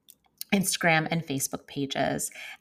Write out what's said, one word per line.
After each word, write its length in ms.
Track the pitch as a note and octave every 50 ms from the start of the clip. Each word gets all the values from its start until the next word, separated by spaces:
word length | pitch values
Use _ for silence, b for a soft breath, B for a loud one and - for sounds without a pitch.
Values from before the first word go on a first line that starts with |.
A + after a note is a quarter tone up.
| _ _ - - _ _ _ _ - - -
Instagram 560 | G3 F#3 - - - - E3+ D#3+ D#3+ - -
and 160 | E3 E3 D#3
Facebook 400 | - C3+ C3+ - - - - -
pages. 640 | - - C#3+ C#3 C3+ - - C#3+ - - D3 - - B B B B B B